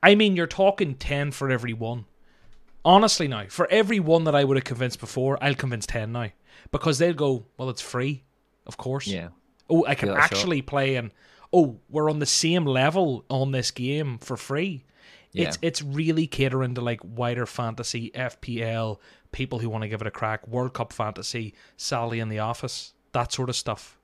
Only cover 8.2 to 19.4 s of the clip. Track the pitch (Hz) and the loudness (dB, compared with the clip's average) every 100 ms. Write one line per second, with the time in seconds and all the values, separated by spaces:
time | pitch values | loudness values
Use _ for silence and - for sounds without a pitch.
8.2 | _ _ _ _ - - 127 135 120 95 | _ _ _ _ -20 -10 -6 -6 -4 -8
9.2 | 85 - _ _ _ 165 160 143 - 101 | -8 -16 _ _ _ 2 2 0 0 2
10.2 | 151 196 202 156 131 143 135 131 113 _ | 2 2 0 -2 -2 -2 0 -2 -4 _
11.2 | _ _ - 185 151 110 _ 147 151 147 | _ _ 2 4 4 2 _ 0 0 0
12.2 | 143 - 160 175 151 131 135 175 175 123 | 0 2 4 2 2 4 4 4 0 0
13.2 | - 131 135 135 123 - 123 147 147 117 | -2 -2 0 0 -2 -4 -4 -2 -4 -6
14.2 | - 120 - 139 190 151 _ _ - - | -8 -10 -6 -4 -4 -6 _ _ -20 -20
15.2 | _ - 165 165 165 165 147 139 160 160 | _ -2 -2 0 -2 -4 -6 -2 0 2
16.2 | 160 - 135 131 127 123 120 117 85 113 | 0 0 0 2 -2 -2 -4 -4 -8 -6
17.2 | 120 120 120 - 117 113 117 120 113 - | -4 -2 -6 -4 -4 -4 -6 -6 -8 -6
18.2 | 127 - - 117 113 113 113 104 - - | -8 -8 -10 -6 -4 -2 -4 -6 -14 -20
19.2 | _ - | _ -8